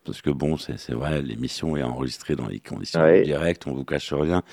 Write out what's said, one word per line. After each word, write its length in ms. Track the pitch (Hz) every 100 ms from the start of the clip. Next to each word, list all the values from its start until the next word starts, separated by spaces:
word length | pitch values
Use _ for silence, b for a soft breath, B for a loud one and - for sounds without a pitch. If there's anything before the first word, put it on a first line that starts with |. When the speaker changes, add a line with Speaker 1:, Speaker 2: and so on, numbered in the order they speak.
Speaker 1:
Parce 200 | - -
que 80 | -
bon, 260 | 69 73 78
c'est, 220 | - 64
c'est 140 | - 58
vrai, 260 | 71 76
l'émission 560 | 69 55 62 - 80 73
est 60 |
enregistrée 520 | 64 62 65 - - 71
dans 120 | 60
les 120 | 50
conditions 400 | - - - 85
Speaker 2:
Ouais. 180 | 80 92
Speaker 1:
du 60 | 76
direct, 420 | 73 82 90 -
on 60 |
vous 100 | 67 67
cache 280 | 71 -
rien 280 | 71 76 90 B